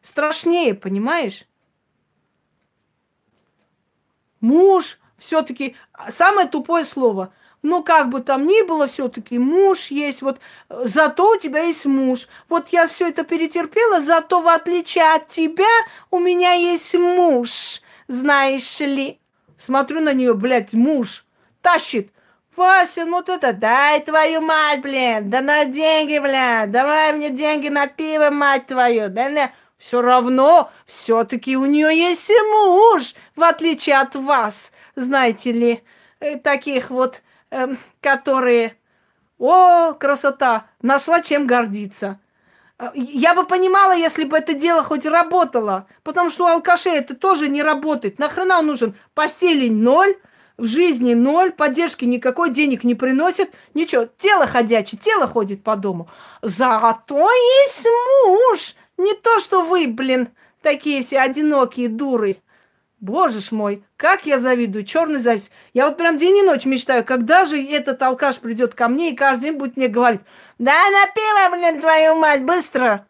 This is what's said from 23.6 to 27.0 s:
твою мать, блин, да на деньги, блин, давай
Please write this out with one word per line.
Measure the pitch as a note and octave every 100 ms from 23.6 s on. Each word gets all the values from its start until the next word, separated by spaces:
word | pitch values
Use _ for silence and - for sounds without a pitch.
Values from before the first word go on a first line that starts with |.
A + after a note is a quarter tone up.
| G#3+ B3 C#4+ D4+
твою | D4+ D#4 D#4 D#4+
мать, | D#4 D#4 D4+ C#4+
блин, | C#4 C4+ B3+ A3 G3+
да | B3
на | C4+ D4
деньги, | D4 C4+ D#4 D#4 D4+ D4+
блин, | C#4 C4+ B3+ A#3 G#3+
давай | A3+ C#4 D4+